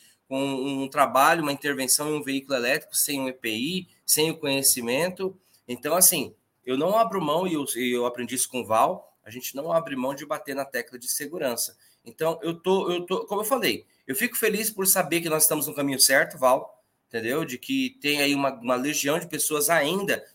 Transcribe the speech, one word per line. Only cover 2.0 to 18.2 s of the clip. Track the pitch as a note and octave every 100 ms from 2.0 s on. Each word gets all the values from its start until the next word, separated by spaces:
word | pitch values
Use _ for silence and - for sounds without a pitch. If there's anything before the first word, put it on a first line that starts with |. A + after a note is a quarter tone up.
| D3+
em | D3+
um |
veículo | C#3 C3+ C3+
elétrico, | C3 A#2+ D3+ -
sem | - - C#3
um | C3
E |
P | B2+ A2+
I, | A2 C#3 F3+ F3+ _ -
sem | - D#3+
o | D#3+
conhecimento. | C#3+ C3+ C3+ B2+ A#2 C3 F3 F#3 F#3+ F#3+ _ _ -
Então, | A#2+ - E3+
assim, | F3+ E3 A#2+ - _ _ -
eu | C3
não | E3 A3
abro | A3+ F#3+
mão, | D3+ D#3 F#3
e |
eu, | D#3 C3 A#2
e | B2
eu | B2 A#2+
aprendi | B2 A#2+ B2+
isso | -
com | B2
o | A2
Val, | A2 C#3+ F#3 - _
a | -
gente | A#2 - C3+
não | D#3+
abre | E3 E3 C3
mão | B2+
de | C#3+ D3+
bater | D3+ D3
na | C3+ C#3
tecla | B2+ A#2 B2+
de | -
segurança. | - C#3+ E3+ C#3 A#2 - - _ _
Então, | A#2 - D#3+ E3
eu | D#3+
tô, | E3+ F#3 F#3+ D#3+
eu | F3 F3
tô, | F#3 -
como | G3+
eu | G#3+
falei, | C4 F3+ G2+ - _ -
eu | C3+
fico | A#3+ -
feliz | - G3 A3
por | - F#3+
saber | F#3+ F3 E3+
que | E3
nós | D#3
estamos | D3+ D#3 C#3+
no |
caminho | C#3+ C#3+ C3
certo, | - C#3 D#3+ D3+
Val, | B2+ C3+ - - _ _ _
entendeu? | A2+ A2 C#3+ D#3
De | B2
que | - C3+ B2+ -
tem | C#3+
aí | D3